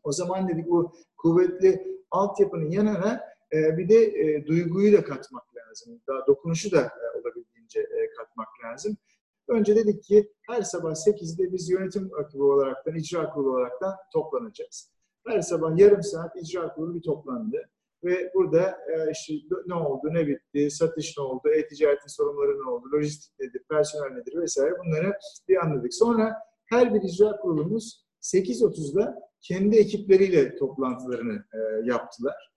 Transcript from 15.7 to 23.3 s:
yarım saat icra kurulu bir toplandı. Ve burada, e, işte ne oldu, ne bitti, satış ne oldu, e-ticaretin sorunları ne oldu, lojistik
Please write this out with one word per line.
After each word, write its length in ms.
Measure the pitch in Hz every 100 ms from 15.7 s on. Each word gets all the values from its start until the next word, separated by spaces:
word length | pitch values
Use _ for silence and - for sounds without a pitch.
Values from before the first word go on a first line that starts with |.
| 165
yarım 240 | 202 202
saat 340 | - 165 170 185
icra 380 | 165 175 160
kurulu 200 | 151 165
bir 80 | 170
toplandı. 540 | 165 135 - 123 110 147 - _ _ _
Ve 280 | 175 185 180
burada, 440 | 190 165 160 190 - -
e, 160 | 160 156
işte 220 | 160 - 151 156 185 180
ne 80 |
oldu, 340 | 175 147 131 151
ne 140 | 165 147
bitti, 440 | 139 _ 143 147
satış 480 | 143 165 160 151 -
ne 60 |
oldu, 240 | 135 131 151
e-ticaretin 600 | 156 151 143 147 143 -
sorunları 500 | - 147 143 143 139
ne 120 | 131
oldu, 220 | 123 262
lojistik 480 | 202 147 - -